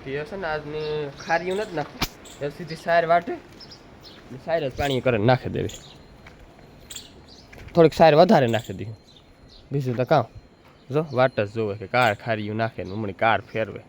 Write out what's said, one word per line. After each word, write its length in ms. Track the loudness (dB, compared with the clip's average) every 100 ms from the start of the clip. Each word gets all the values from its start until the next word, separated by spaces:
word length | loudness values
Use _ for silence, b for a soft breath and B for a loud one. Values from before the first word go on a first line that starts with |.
તે 160 | -8 -10
હશે 160 | -8 -8
ને 100 | -6
આજની 640 | -6 -8 -8 -6 -6 -8 -12 -4
ખારીયું 320 | -4 -2 -6
નથી 180 | -6 -8
નાખવું. 680 | -8 -8 -8 -8 -20 -10 -10
એ 40 |
સીધી 240 | -10 -14
સાર 320 | -10 0 2 4
વાટે 320 | 2 2 -12 -12 -20 -20 -20 -20 -20 -20 -20 -18
ને 60 | -14
સાર 240 | -4 -2 -2
જ 80 | -2
પાણી 240 | -2 0
કરે 180 | 2 2
નાખી 320 | 4 2 0
દેવી. 180 | -4 -6 -8 -20 -20 -20 -20 -20 -20 -20 -20 -20 -20 -20 -20 -20 -20 -20 -20 -20 -20 -4
થોડીક 200 | 4 4
સાર 200 | 8 6
વધારે 320 | 8 6 6 4
નાખી 260 | 0 -4
દઈએ. 220 | -10 -12 -14 _ -20 _ _ -20 -20 -8
બીજું 240 | -6 -4 -4
તો 80 |
કામ. 200 | 2 2 2 -10 _ _ -20 _ -4
જો 120 | -4 -2
વાટ 280 | 0 2 0
જ 120 | -4
જોવે 220 | -4 -6
કે 120 | -6 -2
કાર 280 | 2 2
ખારીયું 420 | 0 -4 -6 -4 -4
નાખે 280 | -4 -6
ને 60 | -10
હમણાં 220 | -6 -8
કાર 280 | 0 2 2
ફેરવે. 400 | -2 -6 -6 -8